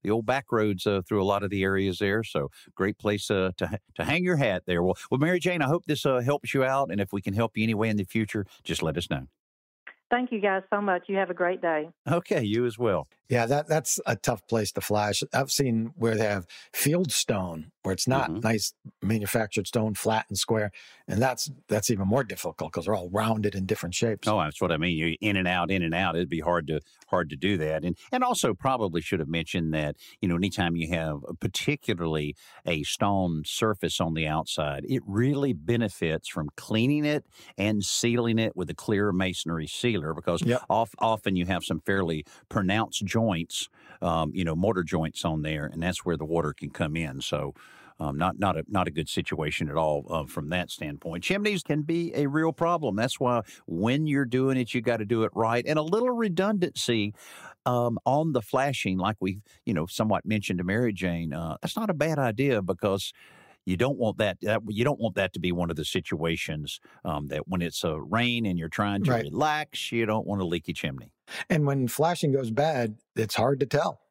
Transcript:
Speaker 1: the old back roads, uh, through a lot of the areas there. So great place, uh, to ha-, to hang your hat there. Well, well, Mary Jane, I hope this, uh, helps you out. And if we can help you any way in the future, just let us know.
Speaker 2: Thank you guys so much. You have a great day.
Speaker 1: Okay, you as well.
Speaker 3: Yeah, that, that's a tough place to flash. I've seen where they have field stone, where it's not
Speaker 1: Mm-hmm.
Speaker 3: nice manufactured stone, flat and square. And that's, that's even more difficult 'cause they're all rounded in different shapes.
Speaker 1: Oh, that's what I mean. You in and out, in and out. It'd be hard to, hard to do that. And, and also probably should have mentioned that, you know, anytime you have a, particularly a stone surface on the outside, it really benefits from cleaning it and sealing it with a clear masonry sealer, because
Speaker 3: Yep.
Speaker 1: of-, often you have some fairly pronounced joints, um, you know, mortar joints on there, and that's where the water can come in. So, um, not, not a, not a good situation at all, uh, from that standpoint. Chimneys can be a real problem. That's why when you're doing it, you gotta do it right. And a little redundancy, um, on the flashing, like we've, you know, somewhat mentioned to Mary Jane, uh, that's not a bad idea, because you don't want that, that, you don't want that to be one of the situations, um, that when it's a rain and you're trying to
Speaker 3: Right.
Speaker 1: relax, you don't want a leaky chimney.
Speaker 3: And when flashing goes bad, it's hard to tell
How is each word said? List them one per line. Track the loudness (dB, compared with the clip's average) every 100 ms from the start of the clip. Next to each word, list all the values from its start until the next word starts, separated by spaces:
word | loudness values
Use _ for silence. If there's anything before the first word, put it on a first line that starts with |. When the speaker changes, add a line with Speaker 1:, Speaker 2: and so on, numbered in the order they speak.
Speaker 1:
the | 0
old | 0 2
back | 0 2
roads, | 2 2 2 2
uh, | 0
through | 2 2
a |
lot | 4 2
of | 0
the | 0
areas | 2 4 2 2
there. | 2 2
So | 0 -2 -4 -8 -18
great | 0 0 2
place, | 0 0 2
uh, | 2 2 -2
to | -4
ha-, | -4 _
to | -6
hang | 0 2
your | 2 4
hat | 2 2 0
there. | 2
Well, | 2 0 -2
well, | 2
Mary | 2 2
Jane, | 0 0
I | 2
hope | 0 0
this, | 0
uh, | 2 2
helps | 2 0 0
you | 0
out. | 2 2 2
And | 0
if | -2
we | -2
can | -2
help | 0 0 2
you |
any | 0
way | 2 2
in | 0
the |
future, | 0 0 0 -2 -6 -10
just | -6 -2
let | 0 -2
us | -2
know. | -6 -6 _ _ _ _ _ -20 -20 _
Speaker 2:
Thank | -2 0
you | 0
guys | 2 0 0
so | 0
much. | 2 0 0
You | -2
have | -2
a |
great | 0 0 0
day. | 0 0 -4 _ -2
Speaker 1:
Okay, | -2 2 0
you | 2 2 0
as | 0
well. | 2 2 -2 _ _
Speaker 3:
Yeah, | 0 4
that, | 2 2
that's | 0 0 -2 -2
a | -2
tough | 0 -2 0
place | 0 0
to | -4
flash. | 0 2 2 0 0
I've | -2 0
seen | 2 2 2 -2
where | 0 2 2
they |
have | 2 0 -4 -18 -12
field | 0 2 4 2
stone, | 0 0 0 -2 -6 -12 _
where | -4
it's | -2 2
not | 2 0
Speaker 1:
Mm-hmm. | 0
Speaker 3:
nice | 0 0 -2 _ -20 _
manufactured | 0 0 2 0 0 -2 -2
stone, | 0 0
flat | 0 0 0 -2
and | -4
square. | 0 0 0 -6 -20 -20 -4
And | 2
that's, | 2 0 -8 -10 -2
that's | 0 2
even | 0 4
more | 2
difficult | 2 -6 -8 -6 -6
'cause | -4 -2
they're | -2
all | 0
rounded | 0 0 2 0
in | -2 -2
different | -2 -2
shapes. | -2 0 0 0
Speaker 1:
Oh, | 0
that's | 0 -2
what | 0
I | 2
mean. | 2 2
You | 0 0
in | 0 2
and | 2
out, | 2 2
in | 0
and | 0
out. | 0 0 0
It'd | 0
be | 0
hard | 2 0 0
to, | -4 -6 _ -2
hard | 0 0
to | -2
do | 0 0
that. | 0 0
And, | -2 -6 -4
and | 0
also | 0 2 0
probably | 0 0 0 0 -2
should | -2 -2
have | 0
mentioned | -2 -2 -2 -2
that, | -2 -2 -6 -16 -4
you | -2
know, |
anytime | 0 0 0 0
you | 0 -2
have | -2 -2 -6 -8
a, |
particularly | -6 -4 -2 -2 -2 -2 -2 0 -2 -2 -8 -18 -8 -2
a | -2
stone | -2 0 2 2 0 -2 -4
surface | -2 0 0 -4 -2
on | -2
the | 0 0
outside, | -2 -2 -2 -2 -4 -4
it | -4 -2
really | 0 2 2 0
benefits | -2 0 0 0 -2 -2 -2 -4
from | -6 -6 -8
cleaning | -2 2 2 2
it | 0 -2 -4 -20 -16 -2
and | 0 0
sealing | 0 0 2 2 2 2
it | 2 -2
with | -6
a |
clear | -4 0 2 2
masonry | 2 0 -2 -4 -4 -4
sealer, | -2 0 0 -2
because | -4 -2 0
Speaker 3:
Yep. | 2 0 2
Speaker 1:
of-, | 0 0 0
often | 0 2 0 0
you | 0
have | -2
some | -2 -4
fairly | 0 2 2 -2 -6 -20 _
pronounced | -2 2 2 0 -4
joints, | -2 0 2 0 -4 -6 -8 _ -20 -6
um, | 0 0 0
you | 0
know, | -2 2
mortar | 2 0
joints | 0 -2 -2 -2
on | -2 -2
there, | -2 -4 -6
and | -4
that's | -4 -2
where | -2 -4
the |
water | 0 0 0
can | -4 -12
come | -4 -4 -2
in. | -4 -6
So, | -4 -4 -4 -10 -20 -20 -20 -8
um, | -4 0
not, | -2 0
not | -2 -2
a, | -2
not | 0 0
a |
good | -2 -4
situation | -4 -4 -4 -2 -2 -2
at | 0
all, | 2 0 -2
uh, | -4
from | -4 -6 -4
that | -4 -4
standpoint. | -8 -8 -8 -6 -6
Chimneys | -2 0 0 -2
can | 0 -2
be | 0 -2 0
a | 0 0
real | 2 0
problem. | 2 2 2 0 0
That's | -2 0
why | 2 2 -2 -16 -8
when | 0 2 2 2
you're | 2
doing | 2 2 2 2
it, | 0
you | 0
gotta | 0 0
do | 2 2
it | 2
right. | 2 2 2 2
And | 0
a |
little | 2 2 2
redundancy, | 2 0 2 2 2 0 -2 0 2 0 -4 -20 -20 -20 -4 0
um, | 2 2 0 2
on | 2 4
the | 0
flashing, | 2 2 2 0 0 0
like | 0 0
we've, | -2 -4 -12 -8 -2
you |
know, | 0
somewhat | -2 -2 0 0
mentioned | 0 -2 0 -2
to |
Mary | 0 2 0
Jane, | 0 -2 -2 -4
uh, | -4 -6 -6
that's | -6 -4
not | -2
a |
bad | 0 0 2
idea, | 0 2 2 2
because | 0 0 0 0 -4 -12 -20 -20 -20 -10 -4
you | 0
don't | 0 2
want | -2 2
that, | 0 0
that, | 0 -2 -2
you | 0
don't | 0 2
want | -2 0
that | -2
to | 0
be | -2
one | 0 0
of | -2
the |
situations, | -2 -4 -2 -2 0 -2 -4 -6 -8 -12 -16 -10
um, | -4 -4 -4
that | -6 -2
when | -2
it's | -2 -2
a | -2 -4
rain | -2 0 2 0 0
and | -2
you're | -2
trying | -2 0 0
to | 0
Speaker 3:
Right. | 0
Speaker 1:
relax, | -2 0 0 0 -4 -8 -4
you | -2 0
don't | 0 -2
want | -2
a | 0
leaky | -2 -4
chimney. | -6 -6 -6 -14 _ -14 -12 -2
Speaker 3:
And | 2 2
when | 0 -2
flashing | 0 0 2 2
goes | 2 0
bad, | 0 2 2 -2 -4 _
it's | -4 -2
hard | 2 2 2
to | 2
tell | 2 0 -4 _